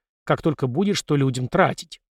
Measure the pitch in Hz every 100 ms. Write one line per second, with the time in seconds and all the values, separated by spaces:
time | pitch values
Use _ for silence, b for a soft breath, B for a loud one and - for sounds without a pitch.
0 | _ _ - 147 165 147 135 127 202 196
1 | - 143 135 127 127 180 175 - - -
2 | _